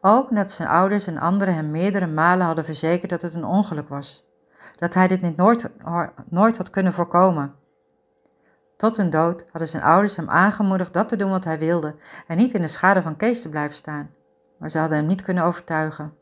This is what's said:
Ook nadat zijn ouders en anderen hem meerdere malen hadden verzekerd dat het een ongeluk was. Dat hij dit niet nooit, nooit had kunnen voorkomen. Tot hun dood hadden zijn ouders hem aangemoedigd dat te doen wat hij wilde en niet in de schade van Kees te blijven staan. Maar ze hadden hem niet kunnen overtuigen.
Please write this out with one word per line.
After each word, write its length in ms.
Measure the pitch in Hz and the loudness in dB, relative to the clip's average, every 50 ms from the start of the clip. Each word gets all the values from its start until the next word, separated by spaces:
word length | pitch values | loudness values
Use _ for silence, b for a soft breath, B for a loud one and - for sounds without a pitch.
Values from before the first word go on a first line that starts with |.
Ook 300 | _ 190 214 247 269 269 | _ 6 4 4 4 0
nadat 200 | 247 208 196 190 | 0 -2 -2 -2
zijn 180 | - - 165 - | -4 -6 -4 0
ouders 380 | - 165 185 196 202 208 202 - | 2 4 4 4 2 -2 -2 -4
en 100 | 165 151 | -6 -2
anderen 380 | - 165 185 202 196 190 180 | 0 0 0 2 2 0 0
hem 160 | 160 156 151 | 0 -2 -2
meerdere 360 | 151 160 175 202 196 202 185 170 | -2 0 0 0 0 0 -2 -2
malen 380 | 156 156 160 170 180 185 185 | 0 2 2 4 4 4 2
hadden 200 | 170 160 156 156 | 0 0 -2 -4
verzekerd 440 | 147 156 147 - 160 170 180 175 - | -6 -6 -4 0 0 0 0 -2 -4
dat 120 | 180 165 | -6 -6
het 120 | - 175 160 | -6 -6 -8
een 120 | 170 165 | -8 -6
ongeluk 440 | 101 165 190 208 208 170 151 147 - | -2 0 0 0 0 -2 -8 -8 -8
was. 380 | 139 139 143 - - - _ _ _ _ _ B B B B B B B | -10 -12 -12 -12 -16 -20 _ _ _ _ _ B B B B B B B
Dat 160 | - 175 - | -8 -2 2
hij 140 | 185 185 185 | 4 4 4
dit 140 | 185 185 | 4 0
niet 140 | 185 175 160 | -2 -4 -2
nooit, 340 | 151 180 208 240 233 240 - - - - - 170 170 165 - - - - - | 2 4 4 4 2 -2 -10 -14 -14 -10 -6 -4 -4 -4 -6 -8 -18 -14 -6
nooit 280 | 170 170 202 226 226 - | 0 2 2 2 2 0
had 120 | 180 - | -6 -6
kunnen 240 | - 196 190 185 180 | -4 0 0 0 0
voorkomen. 600 | 180 175 170 - 175 185 190 175 156 139 139 139 _ _ _ _ _ _ _ _ _ _ _ _ _ _ _ _ _ _ _ _ _ _ _ _ _ | 0 -4 0 4 4 4 4 4 0 -4 -6 -8 _ _ _ _ _ _ _ _ _ _ _ _ _ _ _ _ _ _ _ _ _ _ _ _ _
Tot 200 | - 220 226 220 | 0 0 0 2
hun 120 | 202 175 | -2 0
dood 360 | 151 156 160 170 175 170 - _ | 2 2 2 2 0 -4 -8 _
hadden 180 | _ 170 165 156 | _ -8 -8 -6
zijn 140 | - 160 - | -6 -2 2
ouders 320 | - 160 185 202 208 196 | 4 4 6 4 2 -2
hem 140 | - 160 - | -4 -6 0
aangemoedigd 640 | - 165 185 202 208 - 208 196 190 190 185 175 - | 2 4 4 4 2 2 0 0 0 0 -2 -2 -2
dat 160 | 170 214 233 | -2 -2 0
te 60 | - | 0
doen 140 | 202 202 196 | -2 0 0
wat 140 | 190 185 185 | 0 -2 -2
hij 160 | 170 160 156 | -4 -4 -2
wilde 360 | 160 160 170 175 156 151 151 B B B B B B B | 0 0 0 0 0 -4 -8 B B B B B B B
en 100 | 170 170 | 2 2
niet 160 | 226 254 247 | 2 2 2
in 80 | 208 | -2
de 60 | 175 156 | -2 -2
schade 340 | - - - 185 196 190 | -4 2 4 4 4 4
van 140 | 165 156 156 | 2 -2 -4
Kees 260 | 151 - - 247 156 | -2 -2 -2 -2 -2
te 80 | - 160 | -6 -8
blijven 260 | 147 156 147 147 147 | -6 -6 -6 -6 -6
staan. 340 | - - - 151 147 147 151 _ _ _ _ _ _ _ _ _ _ | -10 -12 -10 -10 -10 -10 -12 _ _ _ _ _ _ _ _ _ _
Maar 120 | 165 156 | -12 -6
ze 100 | 151 165 | -2 -2
hadden 180 | 156 160 156 151 | 0 0 0 0
hem 100 | 151 156 | 0 0
niet 140 | 190 190 | -2 -2
kunnen 220 | - - 185 180 165 | -2 -4 -2 0 0
overtuigen. 720 | 175 170 - - - 170 156 156 156 156 - 151 151 151 _ | 0 -2 -4 -8 -6 -4 -4 -2 -4 -6 -8 -12 -14 -14 _